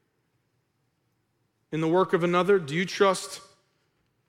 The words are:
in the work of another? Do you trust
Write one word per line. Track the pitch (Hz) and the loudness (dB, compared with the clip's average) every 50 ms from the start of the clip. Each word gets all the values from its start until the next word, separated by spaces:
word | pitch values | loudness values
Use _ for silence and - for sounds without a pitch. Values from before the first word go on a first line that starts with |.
| _ _ _ _ _ _ _ _ _ _ _ _ _ _ _ _ _ _ _ _ _ _ _ _ _ _ _ _ _ _ _ _ _ _ | _ _ _ _ _ _ _ _ _ _ _ _ _ _ _ _ _ _ _ _ _ _ _ _ _ _ _ _ _ _ _ _ _ _
in | 156 156 | -6 -4
the | 160 | 0
work | 160 170 185 185 - 202 | 2 2 2 2 2 0
of | 170 170 | 0 0
another? | 175 175 180 180 190 202 190 | 0 0 0 2 2 2 2
Do | 160 135 151 | 0 -2 -4
you | 175 190 | -4 -4
trust | 170 - - 202 196 185 - - - - - - - _ _ _ _ _ _ _ _ _ _ _ _ _ _ _ | -6 0 2 2 2 2 0 -4 -10 -14 -16 -18 -20 _ _ _ _ _ _ _ _ _ _ _ _ _ _ _